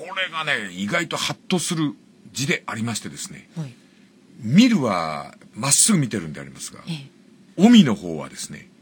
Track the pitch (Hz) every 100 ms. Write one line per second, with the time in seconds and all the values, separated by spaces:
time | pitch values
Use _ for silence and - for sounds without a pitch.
0 | - 190 180 160 156 127 101 90 101 170
1 | 160 151 - 147 - 180 - 165 151 -
2 | - - - 113 139 160 - 110 117 107
3 | 92 71 - - - 170 139 - - _
4 | - _ - - 110 165 254 208 120 90
5 | 80 73 69 - - - 135 - - 190
6 | 123 104 82 71 67 67 - - - 156
7 | 135 - - - - - 208 233 147 101
8 | 90 78 67 - - 73 - -